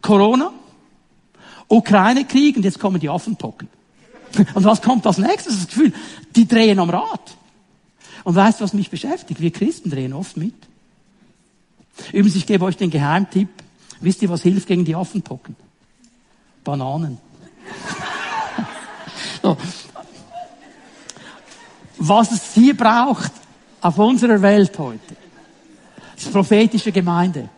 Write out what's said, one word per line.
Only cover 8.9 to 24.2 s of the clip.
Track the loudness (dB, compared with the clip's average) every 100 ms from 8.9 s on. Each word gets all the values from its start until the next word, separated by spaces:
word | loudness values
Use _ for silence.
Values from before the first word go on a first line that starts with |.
beschäftigt? | -8 -6 -8 -8 -4
Wir | -4
Christen | -2 -4 -4 -8
drehen | -6 -8
oft | -8 -12 -8
mit. | -10 -10 _ _ _ _ _ _ _ _ _ _ _ _ _ -20 -8
Übrigens, | 0 2
ich | 2 0
gebe | 0
euch | 0 -2
den | -4
Geheimtipp. | -2 -2 -2 -2 -2 -4 -8 -20 _ _ -6
Wisst | -4 -2
ihr, | -2
was | 0
hilft | 0 0 0
gegen | -2
die | -2 -4
Affenpocken? | -6 -8 -10 -14 -16 -20 _ _ _ _ _ _ _ _ _ _
Bananen. | -8 -6 -6 -6 -8 -10
<laughs> | _ _ -20 _ -20 -16 -14 -12 -12 -10 -10 -8 -8 -8 -10 -12 -20 -20 -20 -14 -14 -6
So. | -4 -4 -8 -14 -18 -20 -20 -20 -20 -20 -20 -20 -20 _ -20 -20 -20 -20 -20 -20 _ -20 -20 _ -20 -8
Was | 0 2 2
es | 0 -2
hier | 4 6 6
braucht, | 2 2 0 -2 -6 -12 _ _ _ _
auf | -2 2
unserer | 2 4